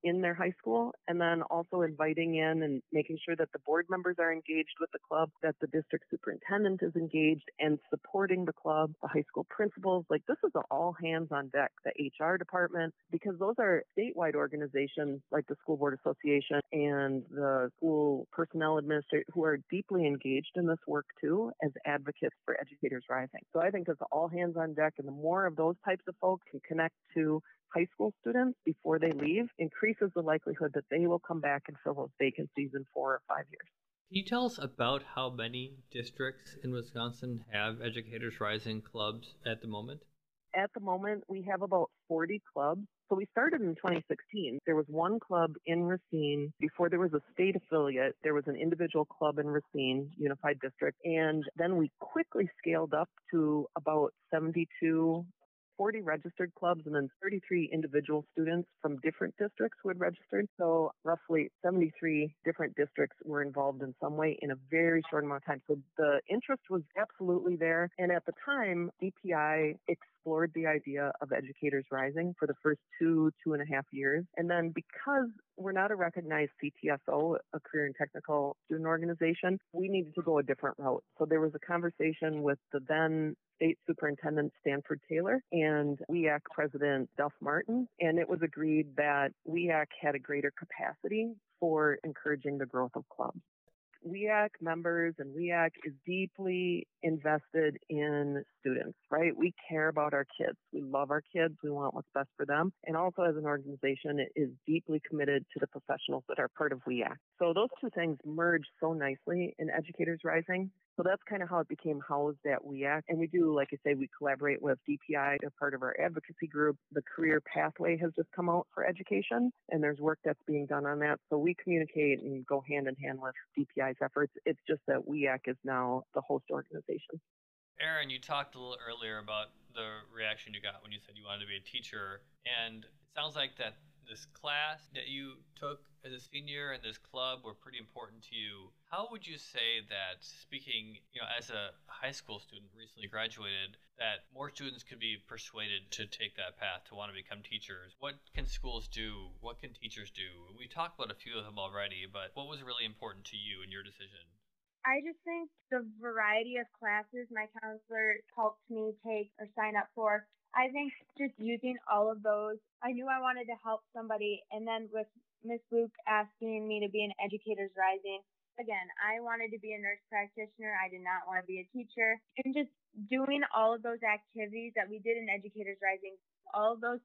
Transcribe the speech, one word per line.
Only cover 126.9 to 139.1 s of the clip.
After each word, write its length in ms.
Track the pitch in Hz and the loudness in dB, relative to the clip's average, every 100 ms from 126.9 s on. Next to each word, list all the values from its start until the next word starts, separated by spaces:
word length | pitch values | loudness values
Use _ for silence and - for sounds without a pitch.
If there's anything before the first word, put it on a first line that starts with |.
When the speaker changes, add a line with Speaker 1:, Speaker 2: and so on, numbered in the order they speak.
| - - 160 - _ _ _ _ - | -6 -8 -16 -16 _ _ _ _ -8
Speaker 2:
Aaron, 300 | 156 160 139 | -4 -2 -4
you 100 | 127 | -6
talked 340 | 139 143 139 | -4 -4 -4
a 40 | 127 | -10
little 180 | 123 123 117 | -12 -12 -10
earlier 320 | 117 110 107 | -8 -8 -8
about 280 | 107 107 107 _ _ | -4 -4 -6 _ _
the 140 | 117 110 107 101 | -10 -8 -10 -12
reaction 380 | 113 107 110 - | -6 -4 -4 -8
you 80 | 104 | -10
got 220 | 101 98 | -8 -10
when 100 | 104 | -12
you 60 | 104 | -16
said 160 | - 107 | -16 -16
you 80 | |
wanted 160 | 104 104 | -10 -10
to 60 | 104 | -8
be 100 | 98 | -10
a 40 | |
teacher. 560 | - 123 - 107 98 98 _ _ | -10 -12 -10 -8 -10 -10 _ _
And 400 | 123 120 113 110 | -6 -4 -4 -10
it 60 | 107 _ _ 147 | -18 _ _ -8
sounds 180 | 151 | -6
like 220 | 147 135 - | -4 -6 -6
that 200 | 113 - _ _ - | -8 -8 _ _ -20
this 180 | 107 - | -18 -20
class 600 | - 151 147 151 156 - | -12 -4 -2 -2 -6 -12
that 140 | 135 123 | -12 -10
you 280 | 139 139 131 _ | -10 -12 -16 _
took 260 | - 147 139 _ _ | -12 -10 -10 _ _
as 80 | 131 | -16
a 80 | 123 | -16
senior 520 | - 143 143 143 143 | -14 -14 -10 -8 -8
and 100 | 127 | -8
this 160 | 110 107 | -10 -14
club 420 | _ 131 127 127 | _ -6 -6 -6
were 100 | 113 | -10
pretty 240 | 107 131 123 | -18 -16 -16
important 440 | 110 123 107 113 - | -14 -16 -16 -18 -14
to 60 | |
you. 340 | 117 107 101 95 _ _ | -10 -10 -10 -18 _ _
How 160 | 175 220 | -8 -8